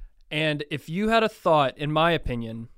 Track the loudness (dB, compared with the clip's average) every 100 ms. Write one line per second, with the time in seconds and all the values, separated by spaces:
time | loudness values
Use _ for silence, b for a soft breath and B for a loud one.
0 | -18 _ -10 -4 -2 -4 -6 -10 -8 -4
1 | 0 2 2 0 2 4 4 -2 -2 2
2 | 2 2 -2 -6 -8 -12 -14